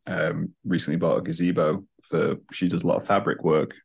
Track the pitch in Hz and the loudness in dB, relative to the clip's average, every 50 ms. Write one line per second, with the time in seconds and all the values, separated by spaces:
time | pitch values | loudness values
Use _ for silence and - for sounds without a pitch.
0 | _ - 90 78 78 80 80 80 82 - - _ - - 90 85 - 73 78 - | _ -6 -4 -2 -2 -2 -2 -4 -6 -8 -8 _ -4 -2 -2 0 0 0 0 0
1 | - 82 - - - - - 82 90 90 87 87 78 76 87 98 - - _ _ | 2 2 2 0 0 -2 -2 0 0 0 2 2 2 0 0 -2 -6 -12 _ _
2 | - - 85 80 80 73 76 - - - - - 90 87 87 85 - 87 - - | -8 -4 0 0 0 0 -2 -4 -8 -14 -4 -2 0 0 0 0 0 0 0 0
3 | - - 101 98 - - - - - 82 78 78 - - - - | 0 0 0 2 2 0 -2 0 2 2 2 2 2 -2 -6 -14